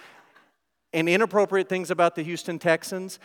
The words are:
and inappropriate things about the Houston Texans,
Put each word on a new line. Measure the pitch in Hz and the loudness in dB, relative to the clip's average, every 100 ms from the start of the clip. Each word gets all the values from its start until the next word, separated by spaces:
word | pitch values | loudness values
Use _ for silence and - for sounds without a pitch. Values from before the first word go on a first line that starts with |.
| - - _ _ _ _ _ _ _ | -20 -20 _ _ _ _ _ _ _
and | 165 165 | -2 2
inappropriate | 175 220 185 196 190 185 | 2 2 2 2 2 0
things | 185 170 | -2 -2
about | 175 170 | 2 2
the | 170 | 2
Houston | 160 170 - 165 | -6 -6 -8 -4
Texans, | 170 165 - 190 190 - | 0 0 -2 -10 -10 -14